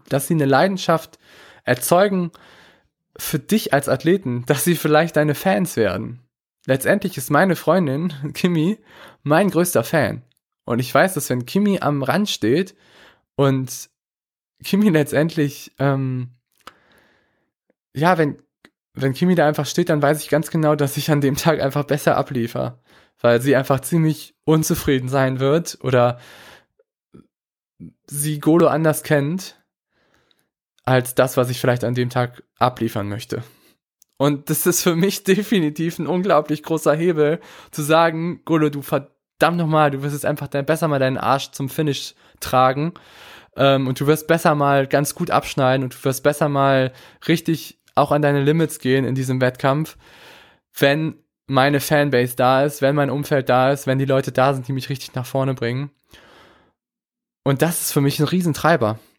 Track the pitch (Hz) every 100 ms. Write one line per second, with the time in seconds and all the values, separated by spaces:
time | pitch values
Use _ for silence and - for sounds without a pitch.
0 | - 151 - 165 139 135 185 185 - 165
1 | - _ _ - - - - 127 - 175
2 | 202 190 170 - - - - _ _ _
3 | _ - - 151 - 214 - 139 - 131
4 | 160 196 135 120 123 135 175 170 156 151
5 | 165 151 151 139 190 202 180 - 104 92
6 | 113 123 _ _ _ _ - 131 - 202
7 | 196 - - 147 190 165 - 175 156 135
8 | 175 143 143 - 185 170 160 220 _ -
9 | - - 143 156 202 156 175 - 120 165
10 | 110 107 - _ _ _ - 117 127 135
11 | 185 156 - 123 123 196 208 190 143 147
12 | 131 156 208 - 107 143 190 - _ _
13 | - _ _ - 139 135 131 - - _
14 | _ _ _ _ _ _ - 196 214 156
15 | 143 143 160 165 143 - - - 139 135
16 | 131 127 123 123 _ _ - _ _ _
17 | _ _ _ _ _ _ _ _ _ 123
18 | 165 175 151 - _ _ _ _ _ -
19 | 135 127 180 175 151 151 139 - 175 151
20 | 143 151 - 147 165 165 151 151 139 147
21 | 139 147 139 127 165 151 139 147 139 147
22 | - - 139 131 117 127 123 123 _ _
23 | _ _ 120 120 131 127 135 135 - 170
24 | 156 151 - _ - 160 151 - - 135
25 | 127 139 131 131 135 160 165 - 131 127
26 | 120 123 - - - - _ _ _ _
27 | _ - _ _ _ _ _ - 87 _
28 | - 143 147 151 143 165 160 147 160 147
29 | - 147 143 185 - - _ _ _ _
30 | _ _ _ _ _ _ _ _ - 127
31 | 123 - 127 - 123 123 131 123 120 123
32 | 123 123 123 - - - 123 127 113 110
33 | 101 104 - - - _ _ _ _ _
34 | _ - 139 143 - 151 185 175 185 165
35 | 170 - - 190 202 208 151 147 165 165
36 | 147 180 190 151 151 151 - 160 160 147
37 | 170 160 147 165 - - - - 147 160
38 | 165 160 170 - - 160 151 143 135 147
39 | 139 _ _ - 151 175 160 156 151 135
40 | 143 143 - 147 143 143 139 156 165 139
41 | 131 131 104 139 - - 135 - 156 135
42 | - - _ - - 127 131 131 156 -
43 | - - - - - - 139 135 131 131
44 | 143 156 - 165 175 151 139 139 135 143
45 | 147 - 175 120 - - 131 131 131 -
46 | 139 131 147 147 151 139 139 135 131 -
47 | - - - 165 - 160 - - _ -
48 | 147 147 147 143 139 160 156 - 127 135
49 | 123 131 131 131 127 123 135 143 156 -
50 | - - - - - _ _ - 139 147
51 | 160 - _ _ - 135 135 143 - 151
52 | 143 123 123 123 127 131 147 147 139 147
53 | 143 139 143 147 127 123 131 139 - 131
54 | 135 135 135 127 131 135 127 135 - 135
55 | - 131 123 135 135 127 117 123 143 _
56 | _ - - - - _ _ _ _ _
57 | _ _ _ _ - 139 160 170 - 147
58 | 139 139 147 180 175 143 156 165 110 110
59 | _